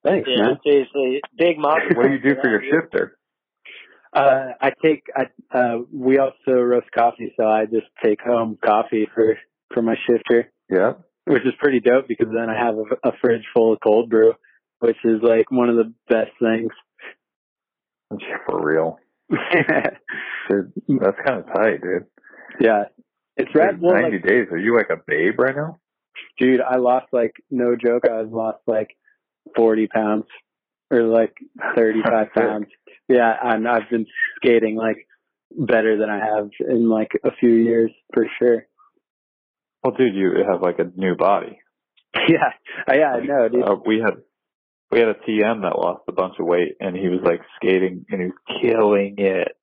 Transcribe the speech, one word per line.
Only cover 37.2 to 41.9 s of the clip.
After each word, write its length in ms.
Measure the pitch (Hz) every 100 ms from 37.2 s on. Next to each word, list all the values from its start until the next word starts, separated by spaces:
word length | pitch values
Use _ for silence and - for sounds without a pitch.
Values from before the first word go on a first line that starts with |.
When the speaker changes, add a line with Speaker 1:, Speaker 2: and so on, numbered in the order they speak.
Speaker 1:
a 80 | - -
few 140 | 120
years 380 | 113 113 117 113 _ _
for 120 | - 110 -
sure. 280 | 123 113 _ _ _ _ _ _ _ _ _ _ _ _
Speaker 3:
Well, 120 | 127 123
dude, 160 | 127 98
you 280 | 95 90 98
have, 120 | 90
like, 180 | 90 85
a 120 | 87 92
new 160 | 95 85
body. 440 | 90 95 - - _ _ _